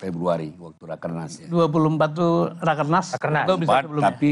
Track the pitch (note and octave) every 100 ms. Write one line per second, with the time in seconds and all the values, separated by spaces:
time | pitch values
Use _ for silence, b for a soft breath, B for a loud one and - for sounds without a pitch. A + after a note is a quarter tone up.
0 | F#2+ E2+ F2 E2 D#2 E2 E2 - E2 D#2+
1 | F2 E2 D#2+ - E3+ E3+ D#3+ D#3+ D#3 D#3
2 | D#3 D#3 E3+ E3+ E3+ E3+ D#3+ D3+ D3 F3
3 | - - D3 D3+ B2+ F#3 D#3+ B2 D3+ D3
4 | C#3+ B2 D3